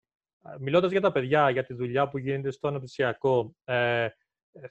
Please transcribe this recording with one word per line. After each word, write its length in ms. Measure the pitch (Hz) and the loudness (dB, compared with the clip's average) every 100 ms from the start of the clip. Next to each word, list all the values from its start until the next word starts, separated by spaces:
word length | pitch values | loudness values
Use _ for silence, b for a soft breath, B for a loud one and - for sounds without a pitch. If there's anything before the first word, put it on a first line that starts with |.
| _ _ _ _ - 143 | _ _ _ _ -18 -10
μιλώντας 320 | 135 165 185 | 0 2 2
για 100 | 190 | 2
τα 100 | 190 | 2
παιδιά, 380 | 147 127 151 143 | 0 2 4 4
για 160 | 127 127 | 2 -2
τη 80 | |
δουλειά 360 | 120 123 123 139 | -6 -4 0 -2
που 80 | 139 | -2
γίνεται 340 | 131 139 139 | -4 -4 -4
στο 160 | 127 147 | -4 -4
αναπτυξιακό, 880 | 143 127 - 131 113 135 127 110 - | -4 -6 -2 -2 0 2 2 0 -6
ε, 440 | - 123 120 117 113 - _ _ _ 170 135 | -4 0 2 0 -2 -6 _ _ _ -20 -6